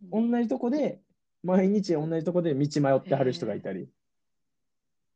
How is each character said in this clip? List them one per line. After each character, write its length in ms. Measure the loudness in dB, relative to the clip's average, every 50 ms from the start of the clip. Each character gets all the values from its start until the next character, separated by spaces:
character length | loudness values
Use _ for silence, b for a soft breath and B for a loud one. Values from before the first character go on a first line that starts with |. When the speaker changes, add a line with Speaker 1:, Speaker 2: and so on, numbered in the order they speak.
| -16 -6 -2
Speaker 1:
う 80 | -2
ん。 100 | 0 0
Speaker 2:
同 120 | 2 0 0
じ 60 | 0
と 100 | -2 -2
こ 100 | -2 -2
で、 320 | 0 0 0 -2 -4 -6 _ _ _ _ _ _ _ _ _
毎 280 | 2 2 4 4 4
日 240 | 2 0 0 0 0
同 120 | 0 0 -2 -2 -2
じ 40 | -2
と 120 | 0 0
こ 80 | 0 0
で 120 | 0 0
道 260 | 0 0 0 2 2 4
迷 120 | 4 4
っ 60 | 2
て 140 | 2 0 0
は 100 | 2 2
る 80 | 0 0
人 140 | -2 -4
が 80 | -6 -6
い 80 | -6 -6
た 100 | -8 -8
り。 80 | -8
Speaker 1:
へ 40 | -10
え。 40 | -12 _ _ _ _ _ _ _ _ _ _ _ _ _ _ _ _ _ _ _ _ _ _ _ _ _